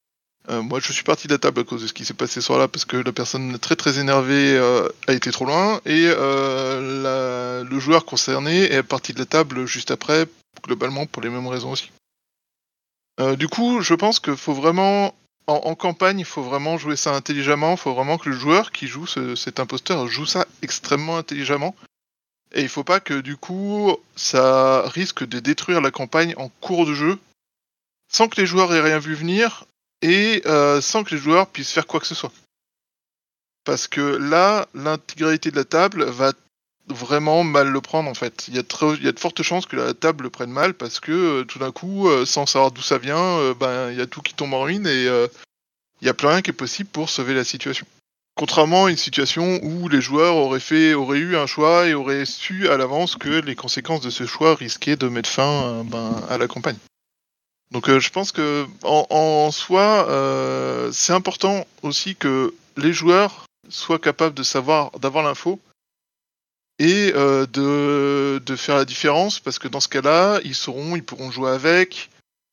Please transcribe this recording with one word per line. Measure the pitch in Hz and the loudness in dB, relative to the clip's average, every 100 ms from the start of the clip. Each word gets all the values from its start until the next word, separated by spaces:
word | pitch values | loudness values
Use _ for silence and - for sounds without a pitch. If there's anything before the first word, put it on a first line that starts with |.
| _ _ _ _ - | _ _ _ _ -8
euh, | 120 | -6
moi, | 113 127 | -4 -6
je | - | -4
suis | - | -4
parti | - 156 147 | 0 -2 0
de | |
la | 143 | 0
table | 143 123 | 0 0
à | |
cause | 120 120 | -6 -6
de | 110 | -8
ce | |
qui | - | -10
s'est | 127 | -10
passé | - 127 | -6 -6
ce | 127 | -4
soir-là, | - 131 131 | -2 0 0
parce | - | -2
que | - - | -4 -4
la | 131 | -4
personne | 110 117 135 131 120 | -4 -6 -6 -6 -8
très, | - | -4
très | - 156 135 | -2 0 0
énervée, | 139 139 131 139 139 131 | 2 2 2 2 4 4
euh, | 123 123 - - - | 4 2 0 -4 0
a | |
été | 131 127 | 0 0
trop | - | -4
loin, | 131 160 202 214 - | 0 2 2 0 0
et, | 156 170 | 4 4
euh, | 151 135 139 135 131 131 135 135 135 | 4 2 0 0 -2 -2 -4 -4 -4
la, | 135 131 127 123 123 123 123 | -2 -2 -2 -4 -6 -8 -6
le | 135 | -4
joueur | 135 160 | 2 2
concerné | 165 123 - 135 147 175 196 | 2 -4 -2 -2 0 2 2
est | - | 2
parti | - 131 - | 0 -4 -4
de | 123 | -8
la | 127 | 0
table | 156 147 127 123 | 2 2 -2 -6
juste | 131 - | -6 -6
après, | 117 - 156 160 _ _ - | -6 0 0 0 _ _ -18
globalement | - 120 131 139 156 | -6 -4 -4 -6 -8
pour | - | -8
les | 117 | -8
mêmes | 123 127 | -6 -6
raisons | 127 127 | -8 -6
aussi. | 135 - _ _ _ _ _ _ _ _ _ _ _ _ - | -8 -10 _ _ _ _ _ _ _ _ _ _ _ _ -2
Euh, | 131 | 0
du | 135 156 | 0 -2
coup, | - 240 240 | 0 0 0
je | 170 | 0
pense | 170 208 220 | 2 2 0
que | - 139 | -2 -4
faut | - | -2
vraiment, | 135 156 180 196 202 196 - _ _ - | 2 2 4 4 4 2 -2 _ _ -2
en, | |
en | 151 160 | 0 0
campagne, | 165 185 175 190 196 | -2 -2 2 2 2
il | |
faut | 165 151 | -4 -8
vraiment | 127 139 151 165 | -4 -4 -2 -4
jouer | 147 | -4
ça | 147 151 | -4 -2
intelligemment, | 139 143 143 139 147 160 180 | -2 -2 -2 0 2 2 0
faut | 139 | -2
vraiment | 127 135 165 | -2 -2 -2
que | 147 | -2
le | 127 | -4
joueur | 143 180 220 | 4 4 2
qui | - 135 | -6 -10
joue | 131 170 | -10 -8
ce, | 139 127 | -6 -4
cet | 120 131 127 | -6 -6 -6
imposteur | 123 131 - 175 120 | -6 -6 -4 -2 -2
joue | 117 151 | -4 -4
ça | 180 - - | -2 -4 -6
extrêmement | 160 - - 143 156 165 | -10 -8 -2 -2 -2 -6
intelligemment, | 160 143 135 143 165 - - _ _ _ _ _ _ | -6 -8 -2 -2 -2 -8 -20 _ _ _ _ _ _
et | - | -4
il | 131 | -4
faut | 143 | -4
pas | 139 190 | 0 0
que, | - 139 | 0 -6
du | 131 143 | -6 -12
coup, | - 185 202 208 202 - _ | -10 -6 -4 0 2 0 _
ça | - - 131 131 131 135 131 - | -8 0 4 6 6 4 4 0
risque | 165 190 - 127 | -4 -6 -6 -6
de | 123 | -4
détruire | 120 156 - 175 | -2 -2 0 0
la | 135 | 0
campagne | - 127 160 170 - | -2 -2 0 0 -2
en | 131 _ | -12 _
cours | - 175 156 | -4 2 2
de | |
jeu, | 147 156 190 _ _ _ _ _ _ _ _ - | 2 0 -2 _ _ _ _ _ _ _ _ -6
sans | - 226 | 2 2
que | 220 | 2
les | 185 | 0
joueurs | 180 180 | 4 4
aient | 165 | 4
rien | 156 156 | 4 2
vu | 151 | -2
venir, | 151 170 196 226 - - _ _ - | -6 -2 2 0 -2 -20 _ _ -4
et, | 156 190 214 214 | 2 4 4 0
euh, | - 151 143 143 | 2 4 4 4
sans | - 220 | 2 -2
que | 202 | -2
les | 151 | -4
joueurs | 147 175 190 | 4 4 4
puissent | - 135 | -4 -4
faire | 165 - | -2 -2
quoi | 160 | -4
que | - | -4
ce | |
soit. | 165 127 _ _ _ _ _ _ _ _ _ _ _ _ _ | -8 -10 _ _ _ _ _ _ _ _ _ _ _ _ _
Parce | - 135 - | -4 -4 -4
que | 147 | -4
là, | 143 135 143 165 196 208 - | -2 -2 2 4 6 4 -2
l'intégralité | 135 151 156 - 147 156 156 160 | -6 -4 -4 -6 -4 0 0 0
de | 143 | -2
la | |
table | 131 160 196 196 | 0 2 2 2
va | 131 123 135 135 _ _ _ _ - | -4 0 0 0 _ _ _ _ -12
vraiment | 123 120 147 151 160 | -10 -2 0 2 2
mal | 165 143 139 | 4 4 2
le | 135 | 0
prendre, | - 160 151 | -2 -2 -2
en | |
fait. | 120 120 - - | -6 -8 -8 -8
Il | |
y | 127 | -6
a | |
trop, | 123 - 151 | -6 -2 0
il | 151 | 2
y | 135 | -2
a | |
de | - | -2
fortes | 170 - | -4 -4
chances | 156 175 | -2 -2
que | - | -4
la | 131 123 | -4 -4
table | 123 160 151 | 0 -2 -2
le | 127 | -8
prenne | - 120 | -8 -8
mal, | 131 180 | 0 -2
parce | - 120 - | -2 -10 -10
que, | - | -4
euh, | 170 175 135 | 0 0 0
tout | 123 131 | -4 -6
d'un | 131 | -8
coup, | - 180 196 190 | -8 -8 0 4
euh, | 135 123 | 4 2
sans | 147 | 0
savoir | 143 135 135 | 0 4 2
d'où | 123 | 2
ça | - 135 | 0 0
vient, | 127 156 | 0 0
euh, | 185 170 135 | 0 2 0
ben, | 123 131 127 123 | 0 -2 -2 -4
il | 123 | -4
y | |
a | 123 | -6
tout | - | -6
qui | - | -8
tombe | - 143 | -6 -4
en | 131 | -2
ruine, | 139 196 185 | -2 -2 0
et, | 131 123 | 0 2
euh, | 123 120 - - _ _ _ _ _ | 2 0 -4 -20 _ _ _ _ _
il | 123 | -2
y | |
a | |
plus | 120 147 | 2 4
rien | 180 | 4
qui | 190 | 2
est | |
possible | - 127 - 202 | -6 -6 -8 -8
pour | 151 156 | -6 -6
sauver | - 127 | -4 -2
la | 131 | -2
situation. | 123 127 139 127 - _ _ _ _ - | -2 -6 -6 -8 -10 _ _ _ _ -8
Contrairement | 147 170 156 185 | -2 2 4 6
à | 190 | 4
une | 165 | 2
situation | - 135 135 165 175 180 | -2 -2 -2 0 0 -2
où | 151 175 175 | -4 -6 0
les | 143 | 0
joueurs | 120 156 175 160 | 0 2 4 4
auraient | 135 131 | 2 0
fait, | - 156 156 | 2 4 6
auraient | 151 131 143 | 4 2 0
eu | 175 165 | 0 0
un | 139 | 0
choix | - 156 170 175 | 2 6 6 4
et | |
auraient | 147 135 139 139 | 2 0 -2 -2
su | - - 190 190 | -6 -8 0 2
à | 139 | 2
l'avance | 131 147 175 - | 2 0 -2 -4
que | 143 156 | -2 -2
les | 147 120 | -2 -8
conséquences | 127 - 127 160 | -6 -6 -4 -4
de | 127 | -4
ce | 117 120 | -6 -6
choix | - 160 | 2 4
risquaient | 151 120 - - 147 | 4 -2 -6 -2 0
de | 127 | 0
mettre | 120 113 | -2 -4
fin, | - 139 143 | 0 0 0
euh, | 127 117 | -2 -6
ben, | 113 117 113 113 - | -8 -8 -4 -6 -4
à | 120 | -2
la | 120 | -2
campagne. | 123 143 110 _ _ _ _ _ _ _ _ _ | -4 -6 -6 _ _ _ _ _ _ _ _ _
Donc, | 123 143 | -6 2
euh, | 135 | 2
je | - | 2
pense | 190 196 | -4 -6
que | - 151 147 139 - | -4 -2 -2 -4 -6
en, | - 151 - | 0 0 2
en | 156 156 151 151 | 2 4 4 2
soi, | - - 185 208 208 - | 0 0 4 6 4 2
euh, | 139 135 135 131 131 131 123 123 | 0 0 0 -2 -2 -4 -4 -4
c'est | 123 - | -2 2
important | 180 185 - 190 196 - _ | 2 0 -2 0 0 -4 _
aussi | 151 143 190 | -4 -4 -4
que | 185 143 131 127 - _ 139 | -4 0 0 -2 -4 _ -4
les | 151 | -2
joueurs | 160 165 180 202 - - _ - | 0 4 4 2 -4 -20 _ -16
soient | - - 165 | -12 -4 0
capables | 156 - 160 139 | 0 0 -2 0
de | |
savoir, | 123 139 131 156 139 - | -2 -2 2 2 2 -2
d'avoir | 135 147 | -2 0
l'info | 147 139 170 196 _ _ _ _ _ _ _ _ _ _ _ - | -2 -2 -4 -4 _ _ _ _ _ _ _ _ _ _ _ 2
et, | 156 202 202 139 | 4 4 2 4
euh, | 139 135 135 | 4 4 0
de, | 135 139 143 143 143 139 139 139 135 | 0 0 2 2 2 2 0 0 -2
de | 123 131 | -4 -6
faire | - 139 | 0 2
la | |
différence, | 135 127 151 151 202 - | 2 0 2 2 2 -2
parce | 139 - | -6 -8
que | 135 | -6
dans | 139 | -4
ce | - | -2
cas-là, | 139 139 165 196 202 | 0 4 6 4 2
ils | 143 | -2
sauront, | 127 - 127 156 | -6 -6 -6 -6
ils | 170 | -6
pourront | - 127 131 | -8 -10 -10
jouer | 123 131 | -4 -2
avec, | 131 151 175 185 - - _ _ _ _ | 0 4 4 2 -2 -16 _ _ _ _